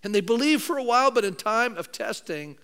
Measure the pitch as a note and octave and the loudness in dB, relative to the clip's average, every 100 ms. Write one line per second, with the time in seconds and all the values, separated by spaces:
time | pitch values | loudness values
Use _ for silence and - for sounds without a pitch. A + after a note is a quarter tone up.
0 | G#3 G#3 F3+ A#3 D4 D4 - C#4+ A#3+ A#3+ | -2 -2 2 2 2 2 0 -2 2 4
1 | C4+ A#3+ G3+ F3 G#3+ A3 A#3+ F3 - - | 4 2 0 -4 -2 0 0 -2 -10 -6
2 | - G3+ - D3+ D3 C#3 | -6 -6 -8 -10 -10 -16